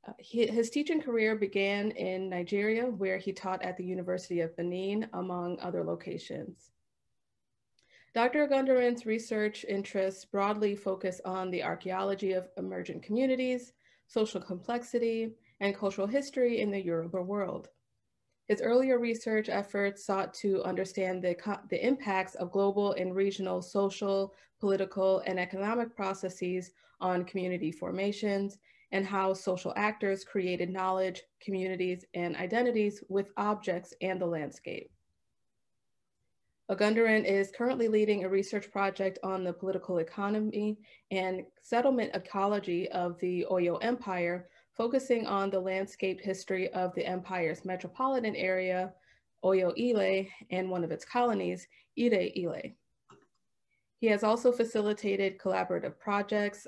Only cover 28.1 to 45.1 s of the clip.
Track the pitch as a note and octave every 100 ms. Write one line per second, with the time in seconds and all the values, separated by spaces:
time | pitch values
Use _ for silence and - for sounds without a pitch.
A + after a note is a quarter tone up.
28.1 | G3+ G#3 G3 G3 - _ _ _ G3 G3
29.1 | G3 F#3+ F#3+ - F3+ F#3+ G3 G#3 G#3+ G3
30.1 | F#3+ - G3+ F3+ F3+ F3+ F#3 F#3 F#3 F#3+
31.1 | F3+ - _ - F#3+ F#3 F#3 F3+ F3+ -
32.1 | F3 F3 - F3+ A3+ B3 A3 G#3 G#3 -
33.1 | F#3+ G3 - G#3 G#3 G3+ F3 F3+ - F#3+
34.1 | F#3 F3+ E3 D3 - - - - _ _
35.1 | _ _ _ _ _ _ _ _ _ _
36.1 | _ _ _ _ _ - G3 G#3 A3 A3+
37.1 | G#3+ G3 G3 G3 - A#3+ B3 A#3 G#3+ G#3+
38.1 | G#3 F#3 F#3+ G3 G#3 G3+ G3 G3 F#3+ F#3+
39.1 | F#3+ F#3+ F#3+ F3+ F3 F#3+ F#3+ F#3 F3 D#3+
40.1 | - G3+ G#3+ G#3+ G#3 G#3+ G#3+ - - _
41.1 | F#3+ F#3 F#3 - _ - A#3 C4 B3+ G#3
42.1 | F#3 F3+ G3+ G3 G#3 F#3+ F3 F#3+ F3+ F3
43.1 | E3+ F3+ F3+ - F#3 F3 E3+ A3+ B3 G#3
44.1 | F3+ F3 F3+ F3+ _ _ - A#3 C4 C4